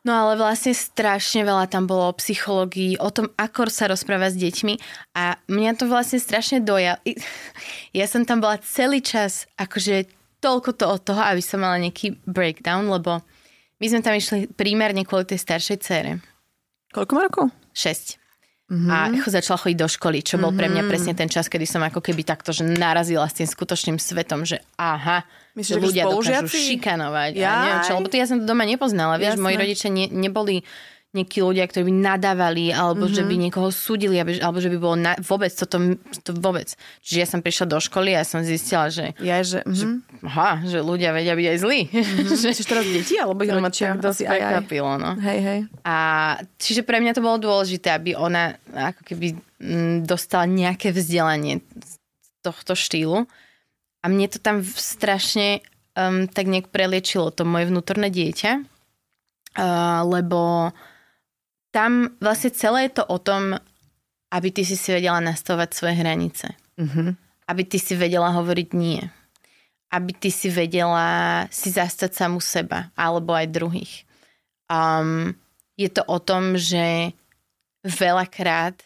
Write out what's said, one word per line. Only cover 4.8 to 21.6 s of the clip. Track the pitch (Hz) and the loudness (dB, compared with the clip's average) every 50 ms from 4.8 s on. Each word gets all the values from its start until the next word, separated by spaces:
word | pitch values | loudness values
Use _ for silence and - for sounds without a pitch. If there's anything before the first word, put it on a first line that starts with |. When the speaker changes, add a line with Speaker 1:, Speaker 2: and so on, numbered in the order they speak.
| - - - - - _ | -8 -16 -18 -20 -20 _
Speaker 1:
A | _ 180 175 175 175 - _ | _ -2 0 0 -2 -4 _
mňa | - 190 202 220 220 226 | -2 0 2 2 2 2
to | 226 262 | 0 0
vlastne | 240 247 240 247 240 - | 2 2 2 2 2 0
strašne | 247 240 - - 220 226 - - 262 | -2 -2 0 -2 -2 0 2 0 2
doja-, | 226 208 202 196 180 180 175 - | 2 4 2 4 4 2 0 -2
i-, | _ 226 240 233 - - - - - - - | _ -6 -6 -6 -10 -14 -14 -14 -16 -18 -18
<laughs> | - - - - - - - _ | -18 -16 -16 -16 -16 -18 -6 _
ja | 190 196 | -2 -2
som | 202 - 240 | 0 0 0
tam | 240 233 240 233 | 2 2 2 2
bola | 214 214 214 208 | 2 2 0 0
celý | - - - - 247 262 277 277 | -6 -6 -2 0 2 2 2 0
čas, | 262 - - 226 208 196 190 - - _ _ | 0 0 0 0 0 0 -2 -6 -10 _ _
akože | - 196 185 - 214 185 196 202 190 190 190 _ _ _ _ _ _ | -8 -8 -6 -4 -4 0 0 0 0 0 -4 _ _ _ _ _ _
toľko | - 277 254 247 247 262 | 0 2 2 2 0 -2
to | 240 - 220 175 | -2 0 2 2
od | 196 185 _ | 2 0 _
toho, | - 196 208 | -2 0 2
aby | 220 202 190 180 | 2 2 2 0
som | 180 - - 196 | 0 -2 -2 0
mala | 190 185 180 180 | 0 0 0 0
nejaký | 175 175 175 - - 208 - - _ | 0 -2 -4 -4 -6 -6 -6 -6 _
breakdown, | - 180 185 180 165 160 - - 170 175 190 208 208 | -4 0 0 0 0 0 -2 -2 -2 0 0 0 0
lebo | 196 180 165 180 170 165 - _ _ _ _ _ _ _ _ _ _ | 0 0 0 -2 -2 -2 -4 _ _ _ _ _ _ _ _ _ _
my | _ 214 | _ 0
sme | 226 233 233 | 2 2 2
tam | 220 233 | 2 2
išli | 214 208 202 - 220 202 196 - | 0 0 0 0 -2 -2 -2 -4
primárne | - - 156 208 208 220 214 214 202 190 | -4 -2 0 0 2 2 2 2 0 0
kvôli | 190 - - 190 185 | -2 0 0 0 0
tej | 185 190 180 | 0 -4 -6
staršej | - - 170 165 - - 208 196 | -2 -2 -2 -2 0 -2 -4 -4
dcére. | - - 185 160 - - 160 175 - - _ _ _ _ _ _ _ _ _ _ _ _ | -2 -2 -2 -2 -2 -2 -6 -8 -10 -14 _ _ _ _ _ _ _ _ _ _ _ _
Speaker 2:
Koľko | - 214 202 196 | -6 -6 -2 0
má | 269 285 | 2 2
rokov? | 381 403 - - 311 262 - _ _ _ | 2 2 2 2 0 0 0 _ _ _
Speaker 1:
Šesť. | _ - - 170 160 - - - - _ _ _ _ _ _ _ _ _ _ _ | _ -4 -2 -2 -2 -2 -8 -12 -16 _ _ _ _ _ _ _ _ _ _ _
Speaker 2:
Mhm. | 185 175 170 | -2 2 2
Speaker 1:
A | 170 165 160 160 - 233 | 4 4 4 2 2 2
cho-, | 262 277 240 190 | 0 0 2 0
začala | 180 - - 190 175 | 0 2 2 -2 0
chodiť | - 190 175 165 | 2 0 2 2
do | 160 160 | 2 0
školy, | - - - 175 156 147 | 0 0 0 0 0 0
čo | 147 - - | 0 0 0
bol | 180 175 - | 2 2 2
pre | 190 190 185 165 | 2 2 2 2
mňa | 185 - 165 | 2 2 2
Speaker 2:
Mhm. | - | 2
Speaker 1:
presne | - 180 175 170 170 | 0 0 0 -2 -2
ten | 180 165 | -2 -2
čas, | 160 - 170 160 - | 0 0 -2 -2 0
kedy | - 170 | -2 -2